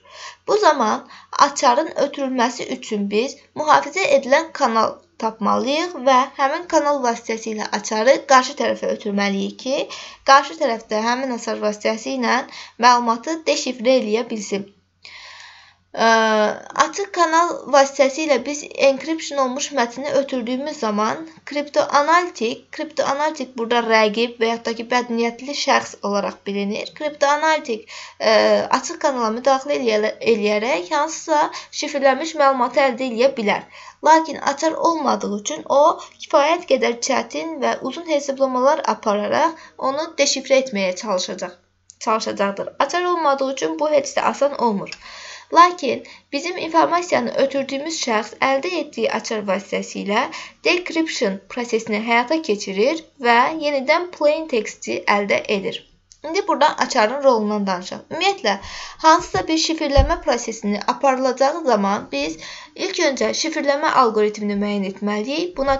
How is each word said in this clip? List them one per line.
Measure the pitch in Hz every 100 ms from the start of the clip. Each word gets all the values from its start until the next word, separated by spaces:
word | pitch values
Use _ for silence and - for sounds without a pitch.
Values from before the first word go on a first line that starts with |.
| _ - - -
Bu | - 415
zaman | 370 294 214 247 - - - -
açarın | 285 285 277 240 320
ötürülməsi | - 285 285 269 254 233 - -
üçün | 175 - 208 202
biz | 208 262 - _
mühafizə | - 302 285 294 359 392
edilən | 269 247 285 330
kanal | - 262 226 220 - _ -
tapmalıyıq | 220 220 208 208 226 294 349 339
və | 254 254 269
həmin | - 269 320 349
kanal | 320 294 285
vasitəsilə | 247 233 - 226 226 214 214
açarı | 214 208 214 226 311 -
qarşı | 269 262 -
tərəfə | 226 214 -
ötürməliyik | 214 208 202 202 196 196 202
ki, | 254 294 392 - - -
qarşı | - 277 294 330
tərəfdə | 277 226 - 214 226
həmin | 247 262 233
açar | 226 214
vasitəsilə | 214 208 220 220 269 269 226 233 - - - -
məlumatı | 233 240 240 240 320 330
deşifrə | 302 294 262 247 226 262
eləyə | 214 214 233
bilsin. | 220 202 196 196 _ _ _ - - - - - - - _ _ -
Ə, | 226 226 220 214 208 - - -
açıq | 311 311 392 359
kanal | 330 320 339 - -
vasitəsilə | 277 269 - 262 285 311 254
biz | 277 294 - - 277
encryption | 262 269 320 - 285
olmuş | 254 262 294
mətni | 277 233 262 285 -
ötürdüyümüz | 269 262 233 254 294 294
zaman | 220 208 220 285 320 - -
kriptoanalitik, | 294 294 302 - 277 294 339 359 - 233 262 -
kriptoanalitik | - 311 - - 277 302 311 254 233
burada | 226 240 226
rəqib | 220 214 208 233 233
və | 226
yaxud | 226 233
da | 226
ki, | 233
bədniyyətli | 247 240 233 233 233 262 285
şəxs | - 226 - -
olaraq | 208 202 190 - -
bilinir. | 202 202 214 - -
Kriptoanalitik, | 302 294 285 294 311 311 302 220 - - - -
ə, | 214 214 214 208 - 254
açıq | 254 330 302
kanala | 254 220 226
müdaxilə | 269 262 285 285
eləyə-, | 247 214 214 -
eləyərək | - 220 208 208 226 330 349
hansısa | 302 311 311 - 294 320 - - -
şifrlənmiş | 294 285 269 262 320 311
məlumatı | 277 262 247 285 277
əldə | 226 262
eləyə | 220 269 269
bilər. | 208 185 - - - -
Lakin | 294 320 320 - -
açar | 277 320 -
olmadığı | - 320 277 208 196 208
üçün | 202 311
o | - 269 311 359 - -
kifayət | - 311 285 339 -
qədər | 262 233 233 -
çətin | 233 233 294 320 302
və | 233 226
uzun | 262 285 330
hesablamalar | 285 285 262 269 254 262 311
apararaq | - 214 226 202 208 247 320 320 - -
onu | 254 277 330 -
deşifrə | 277 269 262 269
etməyə | 262 202 185 185
çalışacaq, | 220 185 202 185 180 - _ _ _ -
çalışacaqdır. | - 220 220 208 202 196 - -
Açar | 285 349 359
olmadığı | 349 302 269 269
üçün | 269 320 320
bu | 302
heç | 294 269
də | - -
asan | 233 285 277
olmur. | 233 196 160 - - - - - -
Lakin | 320 359 349 262 - - - _
bizim | 277 339 359
informasiyanı | 302 320 294 339 349 254 240 -
ötürdüyümüz | 269 277 269 269 311 320
şəxs | - 214 226 -
əldə | 269 269 349 349
etdiyi | 294 - 220
açar | 220 - 220 202
vasitəsilə | 196 190 190 196 196 190 214 320 - - -
decryption | 302 349 359 330 320 - 220 196 -
prosesini | - 240 226 226 208
həyata | 226 233 240 320
keçirir | 320 202 - 190 240 320 - -
və | 240 233 285 320
yenidən | 294 285 262 330 359 -
plain | 294 311 320
texti | 233 - - - 240 -
əldə | 208 202 226 - 196
edir. | 190 - - _ _ _ 294
İndi | 349 403
burada | 277 302 -
açarın | - 262 214 277
rolundan | 269 233 208 214 196
danışaq. | 180 190 202 -
Ümumiyyətlə, | 311 381 392 214 190 - - - -
hansısa | 320 339 - 381 -
bir | 320
şifrləmə | - 320 294 277 285 339
prosesini | 311 240 233 214 202 208 -
aparılacağı | 247 277 254 262 247 269 330
zaman | 302 214 196 214 262
biz | 185 277 - - - -
ilk | - 370 359
öncə | 311 247 220
şifrləmə | 214 311 311 277 285 311 -
algoritmini | 254 208 214 208 208 202
müəyyən | 208 202 190
etməliyik. | 196 208 208 233 302 349 269
Buna | 277